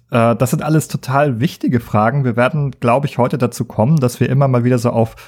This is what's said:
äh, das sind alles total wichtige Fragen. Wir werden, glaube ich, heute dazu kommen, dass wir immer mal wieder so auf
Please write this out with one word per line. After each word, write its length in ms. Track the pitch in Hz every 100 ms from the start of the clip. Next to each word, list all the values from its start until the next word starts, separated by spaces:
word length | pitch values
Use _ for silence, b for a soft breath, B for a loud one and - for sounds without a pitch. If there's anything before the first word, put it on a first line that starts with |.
| -
äh, 260 | 123 113 113
das 140 | 123
sind 140 | 151
alles 240 | 151 156 -
total 520 | 147 - 139 151 113
wichtige 400 | 143 - 294 120
Fragen. 440 | - 104 113 143
Wir 120 | 127 117
werden, 360 | 127 151 143 -
glaube 260 | 120 127 143
ich, 140 | -
heute 180 | 127 135
dazu 280 | 123 - 117
kommen, 320 | - 117 160
dass 220 | 127 -
wir 100 | 120
immer 180 | 131 139
mal 160 | 123
wieder 160 | 120 123
so 100 | 117
auf 260 | 117 113 -